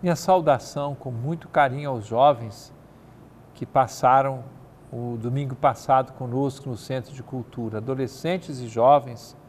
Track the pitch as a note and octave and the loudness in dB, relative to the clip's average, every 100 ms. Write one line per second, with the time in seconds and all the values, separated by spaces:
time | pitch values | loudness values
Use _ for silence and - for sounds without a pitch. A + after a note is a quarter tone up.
0 | F3+ D#3+ - F#3 D#3 C3 - - C#3+ C#3 | 0 -2 2 2 4 0 0 -8 -8 -8
1 | C3 A#2 C3 E3 - - C#3 C3 D3 B2 | -10 -8 -6 -8 -4 2 2 0 -6 -6
2 | G#2 A2+ C#3+ B2+ A2+ - - - - - | -4 4 4 4 -6 -16 -20 -20 -20 -20
3 | - - - - - - B2 C3+ B2 - | -20 -20 -20 -20 -20 -14 -2 0 0 2
4 | B2+ C3 C3+ C3 A#2+ - - - - A#2+ | 4 4 2 -4 -12 -20 -20 -20 -14 -10
5 | A#2+ A#2 A#2 C3+ C#3 B2+ C#3+ A#2 - C3+ | -8 -6 -4 -4 -4 0 0 0 2 2
6 | B2+ - B2+ B2 C#3 C#3 C#3 A2+ - C3 | 2 -8 -6 -2 -2 -4 -10 -12 -8 -8
7 | A#2+ C3+ A2+ C3 A#2 - A2+ G#2+ A#2 C3 | -8 -16 -12 -10 -10 -8 -8 -6 -6 -4
8 | B2+ - E3 F#3 - C3+ A#2+ A2+ B2 C#3+ | -6 -6 -6 -6 -6 -12 -8 4 6 6
9 | B2+ A2+ - - | 2 -16 -20 -20